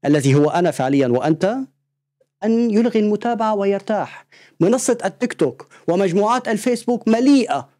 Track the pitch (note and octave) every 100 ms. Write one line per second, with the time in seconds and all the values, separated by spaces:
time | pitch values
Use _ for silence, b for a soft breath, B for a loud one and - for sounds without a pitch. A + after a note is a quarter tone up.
0 | C#3 D3 C#3 C#3 D3 E3+ F3 - C3 C#3
1 | B2+ A#2+ C#3+ D#3 F#3 B3 C4 _ _ _
2 | _ _ _ _ G#3+ A3+ A#3 G#3 A#3 A3
3 | G#3+ G#3 A#3 A#3 A3 G#3+ G3 G3 - G#3
4 | C#3+ - _ b b b E3 B3 - A#3+
5 | F#3 - B3 - D3 - - b b F3
6 | G3 F3 G#3 B3 B3 A3 - A#3+ - A#3+
7 | - A3 B3+ C#4 A3+ C#3 C3 _